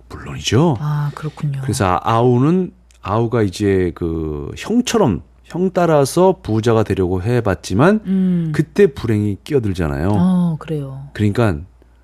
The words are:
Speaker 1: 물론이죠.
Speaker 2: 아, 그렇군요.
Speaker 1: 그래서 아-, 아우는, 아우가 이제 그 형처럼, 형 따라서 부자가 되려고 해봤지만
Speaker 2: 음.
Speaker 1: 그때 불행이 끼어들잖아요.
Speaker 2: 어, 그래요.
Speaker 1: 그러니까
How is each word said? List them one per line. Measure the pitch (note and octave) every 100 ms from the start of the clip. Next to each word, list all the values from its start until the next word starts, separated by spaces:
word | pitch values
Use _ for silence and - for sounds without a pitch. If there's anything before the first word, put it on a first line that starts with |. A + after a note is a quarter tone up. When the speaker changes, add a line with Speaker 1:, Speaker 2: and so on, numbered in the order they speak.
| -
Speaker 1:
물론이죠. | - - C3+ - A2+ E3 A#2
Speaker 2:
아, | - - D3 -
그렇군요. | D3+ - D3+ C3+
Speaker 1:
그래서 | C3+ G#2 F#2+
아-, | F2+
아우는, | - A2+ B2 B2 C#3+ F#3 F3+ - _ _
아우가 | - A2 A#2 A#2+
이제 | G#2 F2+ G2+ F#2+ F2+
그 | D#2+ E2+ E2 D#2 D2 D2 D#2+
형처럼, | - A#3 B3 A3+ D#3 E2+ - _
형 | - E3 F#3
따라서 | F3+ E3+ D3+ C3+ E3+ F#3 F3+
부자가 | - A2 A2+ A2
되려고 | G#2 F#2 F2 F#2
해봤지만 | G2+ B2 G#2 F2+ - F#2 E3 G#3+ F#3
Speaker 2:
음. | F#3+ F#3 F3 E3 D3+
Speaker 1:
그때 | D#3 - G3
불행이 | - A#2 G#2+ G#2 F#2+
끼어들잖아요. | - C#3+ G#2+ F2+ D#2 C#2+ F2
Speaker 2:
어, | G#2+ F3+ F3+ F3 D#3
그래요. | - D3+ C#3 C3+ C#3
Speaker 1:
그러니까 | - G#2 A2 A2+ D2+ F2 _ _ _